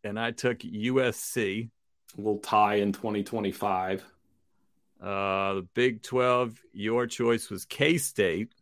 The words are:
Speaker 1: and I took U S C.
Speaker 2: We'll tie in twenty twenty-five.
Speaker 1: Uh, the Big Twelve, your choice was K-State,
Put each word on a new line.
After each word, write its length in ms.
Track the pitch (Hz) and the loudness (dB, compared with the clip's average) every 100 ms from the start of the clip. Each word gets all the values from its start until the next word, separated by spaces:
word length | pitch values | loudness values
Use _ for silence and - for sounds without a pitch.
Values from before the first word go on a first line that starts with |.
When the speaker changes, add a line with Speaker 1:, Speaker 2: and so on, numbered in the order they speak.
Speaker 1:
and 160 | 104 107 | -8 -4
I 120 | 117 | -4
took 320 | 117 123 120 | -2 -2 -2
U 380 | 117 107 117 131 | -6 -4 0 2
S 160 | 127 - | 2 0
C. 520 | - 123 101 104 117 _ _ _ _ - | -6 -2 -2 -2 -6 _ _ _ _ -4
Speaker 2:
We'll 240 | 104 101 | -2 -2
tie 360 | - 107 104 104 | 2 4 6 4
in 160 | 101 | 2
twenty 320 | 98 113 104 | 0 -2 -4
twenty-five. 800 | 101 117 104 - 101 92 92 98 - _ _ _ _ _ _ _ _ _ | -2 -2 -4 -2 -2 -2 -2 -4 -8 _ _ _ _ _ _ _ _ _
Speaker 1:
Uh, 540 | 95 98 98 95 98 | -6 -2 0 0 0
the 140 | 98 92 - | -2 -4 2
Big 260 | 127 113 | 2 0
Twelve, 580 | - 127 127 123 120 110 _ | -2 2 4 2 0 -6 _
your 320 | 98 107 117 120 | -6 0 0 0
choice 460 | - 117 117 - | 0 2 2 -2
was 140 | 98 - | -10 -8
K-State, 840 | - 143 170 - - 95 85 113 _ | 2 2 2 0 2 2 2 -4 _